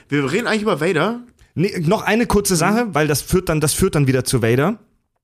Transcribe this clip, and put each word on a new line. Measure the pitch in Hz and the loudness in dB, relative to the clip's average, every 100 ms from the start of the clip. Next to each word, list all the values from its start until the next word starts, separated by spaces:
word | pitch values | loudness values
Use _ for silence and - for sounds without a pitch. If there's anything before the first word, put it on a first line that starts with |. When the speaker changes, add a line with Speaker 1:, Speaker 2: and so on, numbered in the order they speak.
| - | -4
Speaker 1:
wir | 143 135 | -2 0
reden | 180 233 | -2 -2
eigentlich | 220 | -2
über | 208 165 | -2 -2
Vader. | 160 170 180 240 240 _ _ - | 0 0 -2 -4 -10 _ _ -4
Speaker 2:
Nee, | 180 180 | -4 -2
noch | 156 214 | -2 0
eine | - 214 240 | 0 0 2
kurze | 208 202 180 | 0 0 0
Speaker 1:
Mhm. | |
Speaker 2:
Sache, | 170 214 240 | 2 0 0
weil | 151 151 | 0 0
das | 143 | -2
führt | - 185 185 | 0 0 0
dann, | 156 | 0
das | 151 | 0
führt | - 190 165 | 0 0 2
dann | 135 | 2
wieder | 131 123 | 2 0
zu | 127 | 0
Vader. | 113 123 156 226 _ _ _ _ | 2 2 0 -2 _ _ _ _